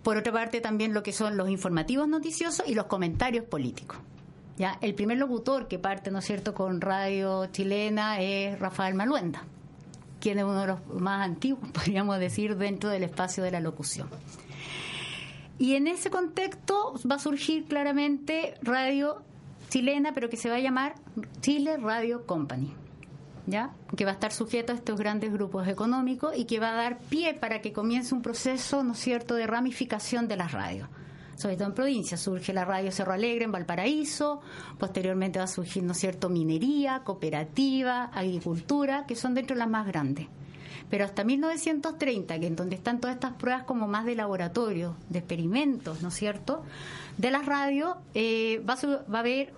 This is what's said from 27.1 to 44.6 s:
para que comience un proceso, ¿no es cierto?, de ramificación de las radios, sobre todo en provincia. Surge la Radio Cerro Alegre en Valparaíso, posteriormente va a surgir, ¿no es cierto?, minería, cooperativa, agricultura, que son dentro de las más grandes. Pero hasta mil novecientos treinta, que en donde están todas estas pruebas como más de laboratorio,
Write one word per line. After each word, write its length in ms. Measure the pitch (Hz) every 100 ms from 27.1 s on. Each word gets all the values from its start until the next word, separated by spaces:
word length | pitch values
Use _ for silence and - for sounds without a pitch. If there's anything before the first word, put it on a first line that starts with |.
| 302 330
para 280 | 311 226 220
que 120 | 220
comience 420 | 208 220 240 247 254
un 60 |
proceso, 640 | 233 233 262 262 - 277 254
¿no 80 |
es 60 | 226
cierto?, 360 | 254 240 233 233
de 120 | 220
ramificación 840 | 233 254 247 247 208 - 240 233
de 80 | 196
las 160 | 175
radios, 340 | 110 95 95 120 - - - - -
sobre 220 | 208 180
todo 100 | 202
en 60 |
provincia. 420 | 196 269 254 165 170
Surge 380 | - 185 180
la 100 | 190
Radio 300 | 180 190 196
Cerro 180 | 185 190
Alegre 320 | 190 233 233
en 80 | 226
Valparaíso, 880 | 190 170 175 208 302 294 - 294 294 - - - -
posteriormente 600 | 190 185 185 185 185 185
va 60 | 185
a 40 |
surgir, 340 | 185 175 196
¿no 80 | 180
es 80 | 175
cierto?, 300 | 190 175 185
minería, 720 | 175 160 160 254 294 277 262
cooperativa, 1040 | 262 190 165 151 156 202 269 262 254 247 247
agricultura, 1000 | 208 190 180 175 170 - 285 277 277 285
que 100 | 233
son 200 | 254 247
dentro 200 | 247 247
de 40 |
las 100 | 226
más 160 | 220 202
grandes. 420 | 170 139 143 151 - - - - - -
Pero 160 | 202 202
hasta 180 | 196
mil 160 | 214 277
novecientos 580 | 320 320 330 311 320 320
treinta, 420 | 285 226 180 165
que 80 | 170
en 80 | 165
donde 200 | 180 180
están 240 | - 240
todas 160 | 247 254
estas 180 | 262
pruebas 300 | 240 247 254
como 240 | 254 247 208
más 180 | 208 226
de 100 | 233
laboratorio, 800 | 208 190 170 170